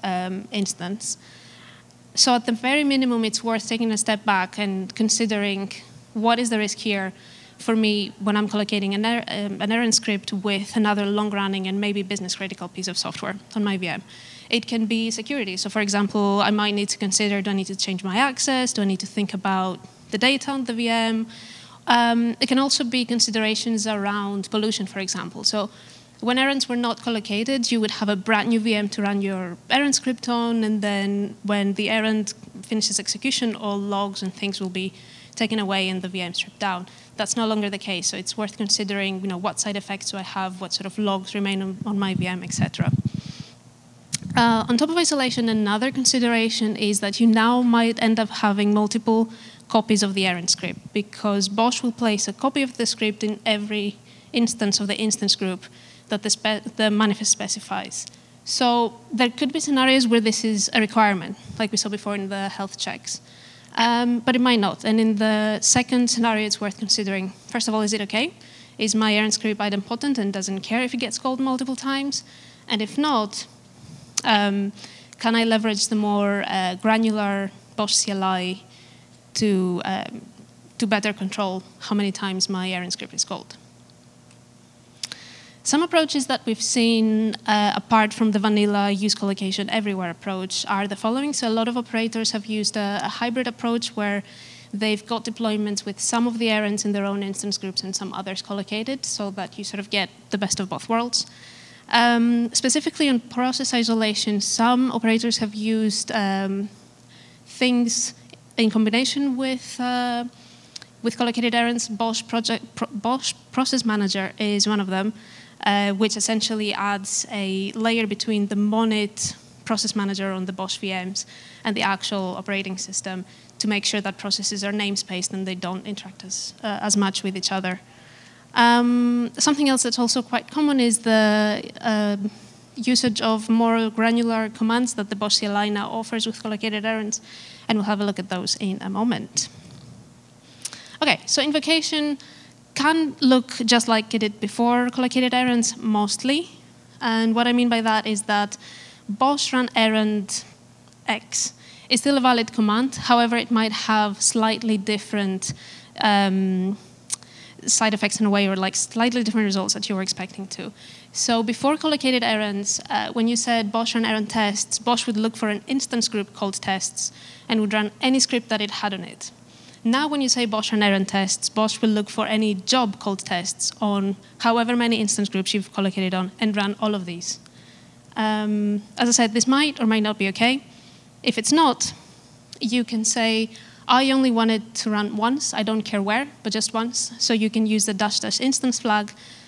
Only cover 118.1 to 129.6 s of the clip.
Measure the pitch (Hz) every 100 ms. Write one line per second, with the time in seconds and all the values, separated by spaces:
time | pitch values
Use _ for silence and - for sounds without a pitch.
118.1 | 202 - 214 202 208 208 220 226 214 208
119.1 | - - - - - - 220 208 214 202
120.1 | 196 196 190 185 190 190 - 196 185 185
121.1 | 196 - - - - 226 208 196 190 -
122.1 | 202 185 - 196 196 196 185 - 190 190
123.1 | 185 - - - - 208 202 - 208 196
124.1 | 190 202 196 196 202 202 208 202 196 -
125.1 | 185 185 190 190 185 180 185 208 196 190
126.1 | - 185 - - - 214 202 208 202 196
127.1 | 190 196 190 - 190 185 185 - - -
128.1 | - - - - - 240 240 240 240 240
129.1 | 240 233 - 302 285